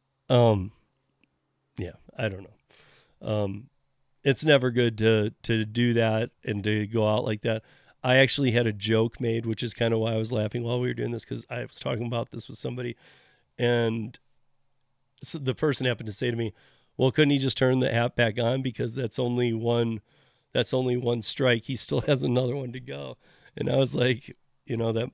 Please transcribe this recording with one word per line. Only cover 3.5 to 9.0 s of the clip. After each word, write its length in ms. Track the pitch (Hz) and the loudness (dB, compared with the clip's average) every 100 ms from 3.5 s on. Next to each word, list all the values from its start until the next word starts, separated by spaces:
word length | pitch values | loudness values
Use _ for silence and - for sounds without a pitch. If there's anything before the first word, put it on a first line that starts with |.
| 98 - _ _ _ _ _ | -4 -12 _ _ _ _ _
it's 200 | 143 131 | 0 2
never 260 | 156 139 127 | 6 4 4
good 280 | 120 120 107 | 2 0 2
to, 340 | 110 110 104 - | 4 4 2 -4
to 220 | - 113 | -2 -2
do 280 | 107 113 120 | 0 0 2
that 380 | 117 113 110 123 _ | 4 2 2 -2 _
and 220 | - 104 | -6 -4
to 220 | 104 107 104 | 0 0 0
go 200 | 113 107 | 0 2
out 180 | 110 | 2
like 180 | - 107 | 0 -4
that. 200 | 117 110 - _ _ _ | -2 -4 -6 _ _ _
I 140 | 127 131 | 2 6
actually 360 | 135 - 131 | 6 4 2
had 140 | 117 117 | 2 2
a 60 | |
joke 480 | 101 104 110 | -2 0 2